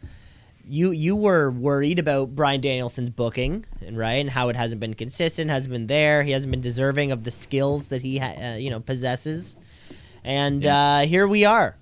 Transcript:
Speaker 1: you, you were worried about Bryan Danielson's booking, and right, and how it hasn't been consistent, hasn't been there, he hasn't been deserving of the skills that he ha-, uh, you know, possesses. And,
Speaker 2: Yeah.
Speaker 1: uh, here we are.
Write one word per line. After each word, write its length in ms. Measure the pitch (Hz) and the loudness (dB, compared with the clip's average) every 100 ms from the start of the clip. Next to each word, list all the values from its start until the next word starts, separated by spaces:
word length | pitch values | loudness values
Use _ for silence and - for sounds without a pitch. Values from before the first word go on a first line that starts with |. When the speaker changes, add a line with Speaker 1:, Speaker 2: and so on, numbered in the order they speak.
| - - - - - - - | -16 -20 -20 -20 -20 -20 -6
Speaker 1:
you, 240 | 143 185 | 0 0
you 240 | 165 156 208 | 2 0 2
were 340 | 208 175 139 | 4 4 4
worried 480 | 123 135 139 143 175 | 0 0 2 2 2
about 360 | 156 139 135 139 | 2 0 0 0
Bryan 240 | 147 139 | 2 2
Danielson's 520 | 139 127 120 127 120 | 0 0 -2 -4 -6
booking, 540 | 117 117 127 131 196 - - 87 | -2 -2 0 -2 -4 -8 -12 -10
and 120 | 113 | -4
right, 180 | 113 127 | -2 0
and 140 | 143 | 0
how 200 | 131 123 | -2 -2
it 80 | 120 | -2
hasn't 240 | 117 113 | -4 -4
been 140 | 110 110 | -6 -8
consistent, 540 | 117 - 165 160 156 | -8 -4 -2 -2 -2
hasn't 220 | 135 131 | -2 -2
been 160 | 123 113 | -6 0
there, 360 | 147 151 151 | 2 4 4
he 80 | 143 | 2
hasn't 200 | 135 135 | 0 -2
been 80 | 127 | -4
deserving 540 | 123 120 135 139 143 | -2 0 0 2 0
of 100 | 123 | -2
the 80 | 113 | -6
skills 560 | - - 135 139 143 139 | -8 -4 0 0 -2 -4
that 140 | 131 | -6
he 160 | 131 135 | -4 -4
ha-, 180 | 131 71 123 | -6 -8 -10
uh, 20 | 110 | -8
you 120 | 135 | -6
know, 120 | 113 | -6
possesses. 720 | 117 131 127 127 156 160 - - - - - - - - 127 | -6 -4 -2 -2 -4 -6 -8 -14 -20 -20 -20 -20 -20 -14 -4
And, 380 | 139 143 143 | 0 0 0
Speaker 2:
Yeah. 120 | 139 143 143 143 | 2 4 4 4
Speaker 1:
uh, 80 | 147 | 4
here 200 | 175 196 | 4 4
we 200 | 208 208 | 6 6
are. 320 | 226 143 - | 6 2 -2